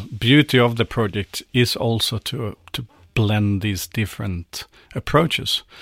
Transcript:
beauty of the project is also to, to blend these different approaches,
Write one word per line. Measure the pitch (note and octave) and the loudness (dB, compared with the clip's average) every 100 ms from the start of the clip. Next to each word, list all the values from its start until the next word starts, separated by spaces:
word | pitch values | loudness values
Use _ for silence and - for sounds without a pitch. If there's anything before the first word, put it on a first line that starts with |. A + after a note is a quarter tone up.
| F#2+ G#2 | -4 -4
beauty | A#2 C#3+ D3 B2+ | 4 4 6 4
of | A#2+ A#2 | 4 2
the | |
project | A2+ - G#2+ G2+ G2 - - | -2 0 -2 -2 -6 -10 -4
is | B2+ A#2+ - | 0 0 0
also | A#2 A2+ - A2 | -2 0 -2 -4
to, | - C3 G#2+ - - | -8 -8 -8 -10 -14
to | - A#2+ _ _ | -12 -12 _ _
blend | - G#2 G#2+ G#2 G2 | 0 2 2 2 0
these | G#2 F#2 - | -2 -4 -6
different | - G#2 - G#2 F2 E2 - - _ _ | -4 -4 -4 -6 -6 -8 -14 -16 _ _
approaches, | - - D3 E3 - - - - - | -10 0 2 2 -2 -4 -6 -8 -20